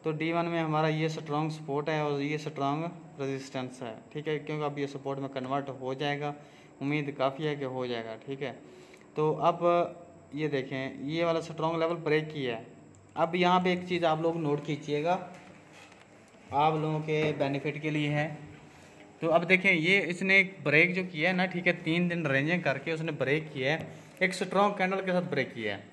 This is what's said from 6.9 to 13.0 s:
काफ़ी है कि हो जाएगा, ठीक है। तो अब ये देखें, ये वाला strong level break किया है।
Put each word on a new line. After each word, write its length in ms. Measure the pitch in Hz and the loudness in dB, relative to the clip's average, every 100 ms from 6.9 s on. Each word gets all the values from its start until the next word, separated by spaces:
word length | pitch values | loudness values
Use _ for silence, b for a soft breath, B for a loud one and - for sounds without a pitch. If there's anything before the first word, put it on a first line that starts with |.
| 151 143 139 | 0 -2 0
काफ़ी 280 | 131 135 151 | 0 0 -2
है 100 | 143 | -2
कि 100 | 135 | -4
हो 200 | 127 123 | -4 -4
जाएगा, 280 | 117 113 110 | -4 -6 -10
ठीक 240 | - 139 | -10 -8
है। 100 | 139 113 B B B B B - | -8 -10 B B B B B 0
तो 160 | 156 156 | 0 2
अब 200 | 156 165 170 175 170 - - - - | 2 4 4 4 2 -4 -18 -20 -12
ये 140 | 143 151 | -4 -2
देखें, 600 | 139 127 139 135 - 139 | -2 -2 -4 -6 -6 -4
ये 160 | 165 170 | 0 2
वाला 140 | 165 | 0
strong 380 | 160 156 160 165 | -2 -4 -2 2
level 160 | 160 170 | 0 0
break 260 | 156 156 156 | 2 2 0
किया 260 | 156 131 113 | -4 -4 -4
है। 100 | 117 - - - | -8 -20 -20 -20